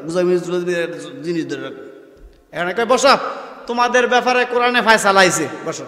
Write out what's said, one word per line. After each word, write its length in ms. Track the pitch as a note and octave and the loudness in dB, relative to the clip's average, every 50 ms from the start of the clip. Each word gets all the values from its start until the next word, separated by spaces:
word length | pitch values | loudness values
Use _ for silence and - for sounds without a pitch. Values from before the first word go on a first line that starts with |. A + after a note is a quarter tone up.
| - | -10
গুজামিল 340 | D#3+ E3 F3+ F3 F3+ F3+ F3 | -4 -2 0 2 2 2 0
টুজামিল 260 | F3 F3 F3+ F3+ F3 | 0 -2 -4 -4 -2
দিয়ে 220 | F3 F3 E3+ E3 D3+ - - C#3+ D3+ - C3+ | -2 -2 -2 -4 -4 -6 -12 -14 -14 -14 -10
জিনিস 240 | D3 E3+ F3 E3 D3 | -8 -6 -4 -4 -4
ধরে 160 | C3+ C#3+ C3+ | -6 -8 -10
রাখো।" 180 | C3 C3+ - - - - - - - - - _ - - _ _ _ _ | -10 -12 -12 -14 -18 -18 -20 -20 -20 -20 -20 _ -20 -20 _ _ _ _
এখন 200 | - D#3 F3 A#3 | -8 -6 -6 -4
কয়, 140 | A#3+ A3+ A#3 | -2 -4 2
"বসো, 300 | G#3+ B3+ A#3 B3+ C#4 A#3+ - - - - - - - - - - | 2 2 4 6 4 4 4 2 -8 -10 -10 -14 -16 -18 -16 -10
তোমাদের 400 | - A#3+ A#3+ A#3+ B3 A#3 B3 B3 | -6 -2 -2 0 2 2 2 2
ব্যাপারে 380 | A3+ B3 B3 A#3 B3 B3 B3 A#3+ | 4 2 2 2 2 0 0 0
কোরআনে 380 | A#3+ B3 A#3+ A#3+ B3 B3 A#3+ | 0 0 0 0 2 0 2
ফায়সালা 380 | G3 A3 A3 G3+ - G3+ G3 G3 | 4 4 4 4 4 4 6 6
আইছে, 280 | F#3+ F3+ - D#3+ D#3 B2 - - - | 6 4 4 0 -4 -6 -6 -10 -10
বসো।" 200 | D#3+ D3+ - C3+ | -10 -10 -10 -12